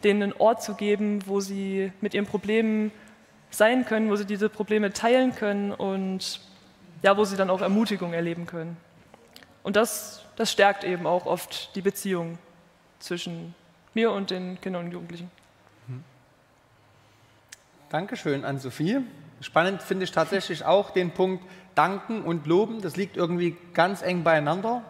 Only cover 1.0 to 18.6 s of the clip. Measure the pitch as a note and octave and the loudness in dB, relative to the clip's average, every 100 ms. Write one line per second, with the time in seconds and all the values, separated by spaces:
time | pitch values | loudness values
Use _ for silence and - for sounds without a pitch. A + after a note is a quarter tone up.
1 | G#3 G#3 F#3+ G3 G3 G3 G3 F#3+ F#3+ F#3+ | 2 -2 -2 -4 -2 -6 -4 -2 -4 -4
2 | G#3 A3 G#3 G#3 G3+ A3 A3 G#3+ G#3+ - | -4 -2 -2 -4 0 2 2 2 -2 -6
3 | - - _ _ _ - A3 B3+ B3 A3 | -20 -20 _ _ _ 4 4 4 2 0
4 | A3 G#3 G3+ G#3 G#3+ - G3+ G#3+ G#3 G3 | 2 0 -2 0 -2 -2 0 0 0 0
5 | A#3 B3+ B3+ B3 G#3 G3+ G3+ - G3 F#3+ | 4 4 4 0 -2 -2 -2 -4 -4 -2
6 | F#3+ F#3+ - - - - - _ - - | -4 -4 -6 -10 -14 -20 -20 _ -20 2
7 | G3 G3+ G#3 G3 F#3+ F#3 F#3+ G3+ A3+ G3+ | 4 6 4 2 2 2 2 2 2 0
8 | F3 E3+ E3+ E3+ E3+ E3+ D#3+ E3+ _ _ | -2 -2 -2 -4 -8 -8 -10 -12 _ _
9 | _ - - - - _ - G3+ A3+ - | _ -20 -20 -20 -20 _ 0 2 2 0
10 | - - - - A3 - G3+ G3 G3 F3+ | -10 -16 -20 -4 -2 6 4 4 -2 -2
11 | D#3+ F3+ - F3 - - - G3+ F#3+ G3 | 0 0 0 -2 -4 -12 -10 -2 -2 -2
12 | G3+ F#3 E3+ E3+ - _ _ _ _ _ | -4 -2 -4 -10 -18 _ _ _ _ _
13 | - F3 F3+ E3+ E3 E3+ _ _ _ A3+ | -8 -8 -6 -10 -12 -18 _ _ _ 0
14 | A3+ G3+ F#3+ F#3 F#3 F3+ F#3+ F3+ F3 F3 | 0 0 -4 -6 -6 -8 -6 -6 -6 -10
15 | E3+ E3+ F3 _ _ _ _ _ A#2+ B2+ | -12 -14 -14 _ _ _ _ _ -14 -14
16 | D#3+ _ _ _ _ _ _ _ _ _ | -14 _ _ _ _ _ _ _ _ _
17 | _ _ _ _ _ - _ _ - D3+ | _ _ _ _ _ -20 _ _ -6 -4
18 | G3 B3 E3 C#3 C3+ C#3 | -4 -6 -2 -2 -2 -6